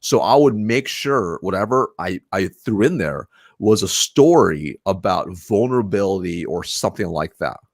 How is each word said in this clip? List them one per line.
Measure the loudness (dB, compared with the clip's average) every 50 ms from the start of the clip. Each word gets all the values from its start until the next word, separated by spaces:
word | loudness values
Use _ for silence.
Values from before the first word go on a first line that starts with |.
So | -2 0 0 2
I | 2 4 4
would | 6 6 4 2
make | 0 -2 0 0 -2 -2 -4
sure | -8 -8 -4 -2 0 0 0 -2 -6 -6
whatever | -6 -4 -2 -2 -2 0 2 0 0 0 _ -8
I, | -6 -6 -6 -6 _ _
I | -4 -2 -2 -2
threw | -4 _ _ -4 0 2 2
in | 2 2 0
there | -4 -4 -4 -8 -10 _ _ _ _ _ _ _
was | 2 2 2 2
a | 2 -2
story | -2 -2 -4 -2 _ 4 6 6 8 6 4 4 2 -2 -6 -8 -10 -8 _
about | -4 -4 -2 -2 -2 -2 -2 -2 -6 -10 -16 -8 -2
vulnerability | 0 0 0 2 0 -2 -2 0 -2 -2 0 0 -2 -2 -2 -4 -6 -6 -6
or | -6 -6 -8 -6
something | -6 -8 -4 -4 -4 -4 -4 -6
like | -6 -4 -4 -6 -6 _ _
that | -6 -6 -6 -8 _ _